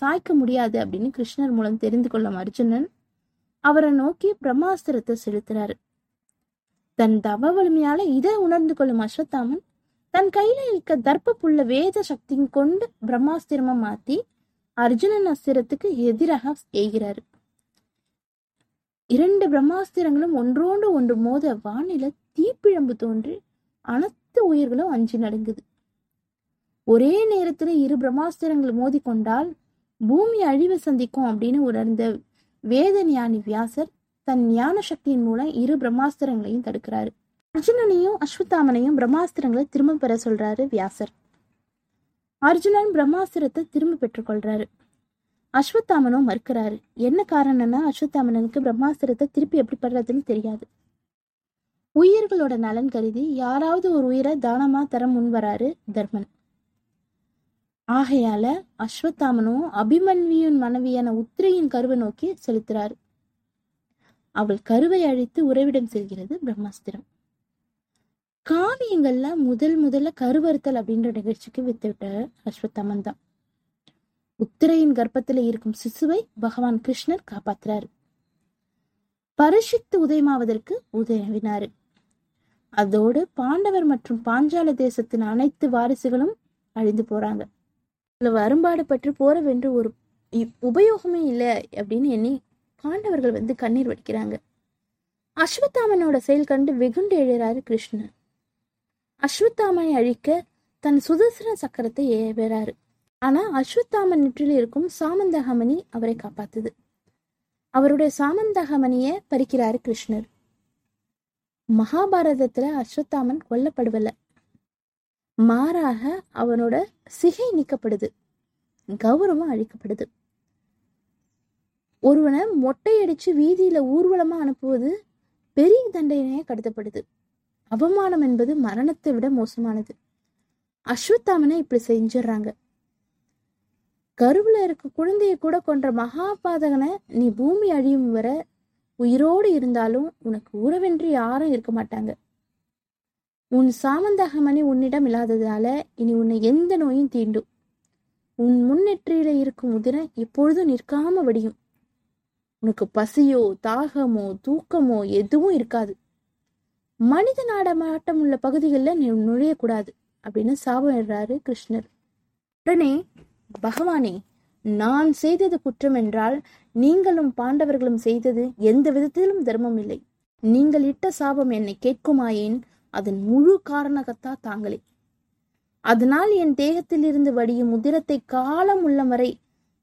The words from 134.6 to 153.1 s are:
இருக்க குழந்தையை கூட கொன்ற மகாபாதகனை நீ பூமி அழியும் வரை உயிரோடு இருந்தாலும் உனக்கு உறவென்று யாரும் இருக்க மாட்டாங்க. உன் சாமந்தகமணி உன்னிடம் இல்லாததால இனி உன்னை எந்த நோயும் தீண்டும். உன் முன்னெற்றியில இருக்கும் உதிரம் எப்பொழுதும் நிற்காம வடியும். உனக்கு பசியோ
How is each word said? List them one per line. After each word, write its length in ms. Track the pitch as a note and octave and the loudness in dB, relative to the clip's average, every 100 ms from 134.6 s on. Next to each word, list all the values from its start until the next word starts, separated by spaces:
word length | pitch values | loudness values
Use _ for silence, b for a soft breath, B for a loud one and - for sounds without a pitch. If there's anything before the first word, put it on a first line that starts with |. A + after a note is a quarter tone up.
இருக்க 220 | F#4 D#4 C#4 | 2 -4 -10
குழந்தையை 480 | - E4+ G4+ G4+ F4 | -4 -2 2 0 0
கூட 180 | D#4+ F4 | 0 -2
கொன்ற 280 | E4 C#4+ C4 | 0 -2 0
மகாபாதகனை 1000 | A#3 A#3+ C#4 F#4+ G4+ F4+ E4 D4+ C4+ C#4+ G4 _ | -2 -4 -6 -6 -4 -4 -2 0 0 -2 -4 _
நீ 180 | A3+ A#3+ | 0 0
பூமி 360 | G#3 C4+ G4 G4+ | 0 0 2 2
அழியும் 340 | D4+ C4+ C#4 B3 | 2 2 2 0
வரை 240 | A3+ A3+ D4+ - _ _ _ _ - | -2 -2 -4 -8 _ _ _ _ -4
உயிரோடு 500 | A#3+ C4 D#4 F#4 G#4 | 2 4 4 4 4
இருந்தாலும் 520 | D#4 B3 A#3 A3+ A#3+ D#4 _ | 2 0 0 0 0 -4 _
உனக்கு 320 | A3+ G#3+ - G#3 | -8 -8 -8 -4
உறவென்று 500 | A#3+ F4+ F#4 D#4+ E4 | -2 0 0 0 0
யாரும் 420 | C4+ A#3 C4 D#4 | 0 0 -2 0
இருக்க 200 | B3 A3+ | -2 -2
மாட்டாங்க. 400 | A3+ G#3+ A3 G#3+ - _ _ _ _ _ _ _ _ _ _ _ _ - | -4 -4 -6 -8 -10 _ _ _ _ _ _ _ _ _ _ _ _ -2
உன் 200 | B3 C4 | 2 2
சாமந்தகமணி 880 | A#3+ C#4 D4 G#4 G4 F4+ D4 C#4+ C#4+ | 2 -2 0 0 2 0 2 2 2
உன்னிடம் 440 | D4 B3+ C4 C#4+ C4+ | 2 2 0 0 0
இல்லாததால 600 | A#3 A#3 A3+ A3 G#3+ A#3 C#4+ - - | 0 0 0 0 0 -2 -2 -6 -4
இனி 180 | A#3 | -2
உன்னை 240 | A3+ A3+ A3+ | 2 0 2
எந்த 300 | A3 D4 F4 F4+ | 2 4 2 2
நோயும் 340 | D4 C4 C#4 | 2 2 0
தீண்டும். 380 | A#3+ A3 G#3+ - _ _ _ _ _ _ _ _ - | 0 -2 -2 -6 _ _ _ _ _ _ _ _ -2
உன் 180 | A#3+ B3 | 2 4
முன்னெற்றியில 720 | A#3+ D4+ G4+ F#4 - E4 D4+ C#4+ | 4 2 2 0 -2 0 2 0
இருக்கும் 380 | C#4 - B3 | -2 -4 -4
உதிரம் 360 | A3 A#3+ C#4+ D#4+ - | -2 -2 -2 -4 -8
எப்பொழுதும் 540 | A3+ - D4 D#4+ E4 | -8 0 2 4 2
நிற்காம 540 | B3 - D4 D#4+ F#4 | 0 -2 -2 0 0
வடியும். 340 | C4+ A3+ A3 - _ _ _ _ _ _ _ _ _ _ | 2 0 -2 -8 _ _ _ _ _ _ _ _ _ _
உனக்கு 220 | A3 G#3 G#3+ | -4 -2 -2
பசியோ 540 | G#3+ G#3+ | -2 -2